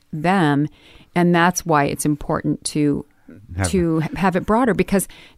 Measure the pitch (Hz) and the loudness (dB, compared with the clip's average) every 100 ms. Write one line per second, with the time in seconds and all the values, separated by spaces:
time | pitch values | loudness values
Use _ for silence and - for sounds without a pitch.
0 | _ 156 170 196 151 143 151 - - - | _ -4 0 2 2 2 -2 -6 -20 -20
1 | - 180 175 175 175 - 170 147 143 - | -6 0 2 4 2 0 0 0 0 -2
2 | 151 147 - 151 151 - - 156 147 143 | -2 -2 -4 -4 -2 -4 -4 -2 0 -2
3 | - _ - - - 90 92 185 170 160 | -6 _ -20 -20 -12 -4 -2 0 0 0
4 | 156 - 190 180 - 220 254 170 180 196 | -2 -2 -2 0 0 0 2 0 0 -2
5 | - - - | -2 -10 -20